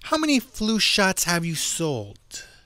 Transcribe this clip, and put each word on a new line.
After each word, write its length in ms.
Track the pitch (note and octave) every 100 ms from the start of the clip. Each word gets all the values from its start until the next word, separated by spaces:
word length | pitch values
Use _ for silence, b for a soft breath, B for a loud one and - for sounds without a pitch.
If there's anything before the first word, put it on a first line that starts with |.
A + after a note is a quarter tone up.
How 140 | - D#4
many 220 | D#4 C#4
flu 400 | - - G#3+ A3
shots 440 | - - G3 F#3 -
have 200 | E3+ E3+
you 100 | D#3+
sold? 880 | - - E3 C3 G2+ F#2+ _ - - -